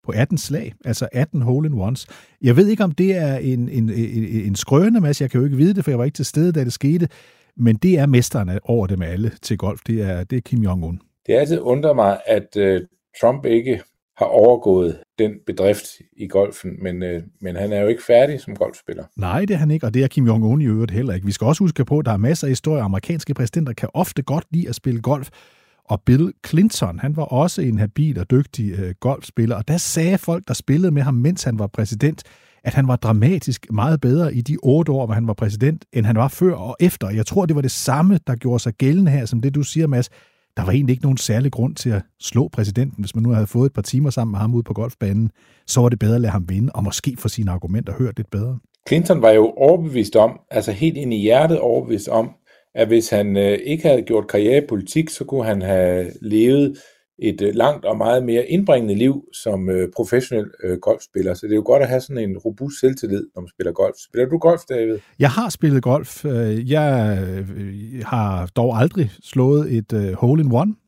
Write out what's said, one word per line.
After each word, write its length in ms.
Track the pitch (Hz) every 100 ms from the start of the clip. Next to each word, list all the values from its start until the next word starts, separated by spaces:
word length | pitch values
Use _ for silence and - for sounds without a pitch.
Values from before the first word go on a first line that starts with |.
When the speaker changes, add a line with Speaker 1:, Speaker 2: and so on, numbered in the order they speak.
Speaker 1:
på 60 | -
atten 260 | 110 131 165
slag, 360 | - 139 - -
altså 220 | 127 110 127
atten 300 | 123 143 147
hole-in-ones. 640 | 120 127 156 123 95 131 - - _ _
Jeg 140 | 127 120
ved 100 | 202
ikke, 160 | 214
om 80 | 196
det 240 | 147 190 185
er 200 | 147 135
en, 320 | 131 127 123
en, 200 | 127 110
en, 340 | 117 113 113
en 320 | 110 113 101
skrøne, 440 | 98 - 139 208 233
Mads. 220 | 151 143
Jeg 100 | 135
kan 80 | 127
jo 60 |
ikke 120 | 143 135
vide 160 | 170
det, 100 | 196
for 80 | 151
jeg 80 | 123
var 60 |
ikke 100 | 131
til 100 | -
stede, 260 | 123 151 175
da 120 | 156
det 100 | 123
skete. 340 | - 139 170 170 - _ _ _ -
Men 180 | 117
det 240 | 110 185 170
er 60 |
mesteren 440 | 143 123 120 120 92
af, 100 | 92
over 240 | - 117 92
dem 140 | 92
alle 300 | 82 90 110 -
til 160 | - 107
golf. 240 | 95 107 -
Det 140 | 113
er, 220 | 98 90
det 140 | 90 127
er 40 |
Kim 180 | - 120
Jong-un. 340 | 101 90 82 87 _ _
Speaker 2:
Det 100 | -
har 40 | 117
altid 200 | 147 165
undret 360 | 123 135 151
mig, 220 | 131 101 95 -
at, 300 | 107 - 104
øh, 240 | 98 92 90 _ _ -
Trump 240 | 117 139
ikke 360 | 131 117 127 107 - _ _ _
har 80 |
overgået 720 | 98 120 110 120 104 92 87 80 _ -
den 120 | 107 104 -
bedrift 380 | 92 98 101 - - _ _
i 100 | 101
golfen, 440 | 98 101 - 95 -
men, 200 | 92 87
øh, 200 | 90 87 85 _
men 140 | 92
han 180 | 87 101
er 80 | 104
jo 60 | 104
ikke 160 | 113 -
færdig 340 | 120 143 143
som 140 | -
golfspiller. 480 | 101 - - - - - -
Speaker 1:
Nej, 220 | 95 120
det 80 | 202
er 40 | 180
han 140 | 151
ikke, 140 | 156
og 80 | -
det 100 | 120
er 40 | 135
Kim 200 | - 120
Jong-un 340 | 113 110 143
i 40 |
øvrigt 260 | 135 110 117
heller 220 | 90 101
ikke. 120 | 92
Vi 60 | 98
skal 140 | 95
også 180 | 110 160
huske 220 | 190 -
på, 140 | 127 147
at 60 |
der 60 | 123
er 60 | 101
masser 300 | 120 160 139
af 40 |
historier. 320 | 127 156 151
Amerikanske 500 | 101 98 - 165 -
præsidenter 400 | 139 120 170 147
kan 160 | 110 -
ofte 280 | 139 185 -
godt 220 | - 151 -
lide 180 | 160 175
at 60 |
spille 260 | 117 139 117
golf, 280 | 110 143 135 _ _ _ _ _
og 160 | - 101
Bill 280 | - 131 175 - -
Clinton, 520 | 156 220 - 104 85
han 160 | 135
var 80 | 151
også 380 | 147 123 175 -
en 180 | 139 107
habil 400 | 107 - 151 113
og 120 | 90
dygtig, 400 | 127 143 - 104 95
øh, 140 | 92 90
golfspiller, 560 | 127 139 - - 117
og 120 | 104 101
der 100 | 170
sagde 400 | - 170 165 196
folk, 300 | - 170 -
der 60 |
spillede 380 | - - 147 185
med 100 | 143
ham, 120 | 139
mens 300 | 123 139 185
han 160 | 135 110
var 80 | 104
præsident, 560 | - 107 107 143 160 - _ _ _
at 100 | -
han 140 | - 131
var 80 |
dramatisk 680 | 123 113 107 123 185 - 117 -
meget 300 | 107 131 160
bedre 320 | 127 143 165
i 80 | 123
de 160 | 120 165
otte 280 | 131 147 160
år, 140 | 135
hvor 80 | 117
han 140 | 107 117
var 60 |
præsident, 520 | 104 107 107 135 160 _
end 120 | 147
han 100 | 104
var 120 | 110 131
før 260 | - 180
og 240 | 165 107 -
efter. 300 | 175 - 98
Jeg 160 | 110
tror, 200 | 110 196
det 100 | 170
var 60 | 147
det 100 | 131
samme, 480 | - - 139 180 190 -
der 80 |
gjorde 240 | 117 127 120
sig 100 | 120
gældende 380 | - 135 170 180
her, 140 | 139
som 160 | 110 117
det, 140 | 135
du 80 | 143
siger, 240 | 139 156 160
Mads. 220 | 123 123 _ _ _ _ -
Der 60 |
var 60 | 85
egentlig 220 | 135 135
ikke 100 | 127
nogen 140 | 139 127
særlig 340 | - 110 139
grund 240 | 123 127
til 140 | 160 127
at 120 | 101 - _
slå 280 | - 120 143
præsidenten, 560 | - 104 101 135 123
hvis 120 | 98
man 80 | 113
nu 60 | 120
havde 180 | 113 104
fået 180 | 120
et 80 | 135
par 80 | -
timer 280 | - 127 147
sammen 220 | 123 113
med 80 | 101
ham 140 | 110
ude 100 | 120
på 100 | 113
golfbanen. 580 | 104 - - 101 101 110 _ _ _ -
Så 140 | 123
var 80 | 120
det 100 | 117
bedre 160 | 107
at 60 | 120
lade 100 | 113
ham 180 | 92 85
vinde, 220 | 95 120
og 100 | -
måske 320 | 98 - - 123
få 80 | 107
sine 240 | - 101
argumenter 420 | 90 82 104 107
hørt 240 | 98 123 -
lidt 120 | 107
bedre. 280 | 101 117 127 _ _ -
Speaker 2:
Clinton 340 | 156 170 165
var 100 | 113
jo 140 | 110 110 -
overbevist 580 | 139 180 160 127 101
om, 240 | 113 113 - _
altså 200 | 117 110
helt 260 | 101 160 156
ind 160 | 131
i 40 | 110
hjertet 420 | 104 127 160 165
overbevist 480 | 123 120 123 107 -
om, 200 | 113 117 _ _ _ _
at 120 | - 113
hvis 220 | 113 107
han, 280 | 104 104 98
øh, 200 | 101 101
ikke 220 | 135 160 160
havde 140 | 127
gjort 260 | - 110 104
karriere 300 | 104 104 139
i 20 | 143
politik, 400 | 107 95 160 160
så 140 | -
kunne 220 | 131 135
han 160 | 113 101
have 460 | 92 95 90 90 87 -
levet 560 | 107 107 117 139 143 143 - _ _ -
et, 180 | 113 95
øh, 140 | 101
langt 300 | 104 127 147
og 120 | 101 107
meget 260 | 113 127
mere 220 | 123 117
indbringende 500 | 123 170 196 131 110
liv 280 | 101 127 139 - -
som, 260 | 113 98 92
øh, 200 | 92 90
professionel, 500 | - 107 123 127 117 104 -
øh, 140 | 92 90
golfspiller. 560 | 95 - - 95 92
Så 120 | 87
det 60 | 107
er 40 |
jo 80 | 107
godt 160 | 107 135
at 60 | 127
have 120 | 127
sådan 280 | - 131 104
en 80 | 95
robust 420 | 113 104 139 143
selvtillid, 480 | 131 135 107 101 -
når 60 | -
man 80 | 87
spiller 220 | - 90
golf. 240 | 85 98 - -
Spiller 200 | 117 127
du 80 | 170
golf, 240 | 165 170 -
David? 280 | 127 113 107 _ -
Speaker 1:
Jeg 100 | 135
har 180 | 165 233
spillet 340 | - 156 135
golf. 420 | - 135 131 -
Øh, 460 | 147 117 113 110 123
jeg, 460 | 151 151 131 107 98 92
øh, 720 | 95 95 98 101 101 110 127
har 400 | 107 123 104 92
dog 320 | 90 - 120 113
aldrig 340 | 127 190 117 -
slået 500 | - 131 127 147 151 117
et, 160 | 104
øh, 200 | 107 98
hole-in-one. 640 | 92 123 156 143 120 196 214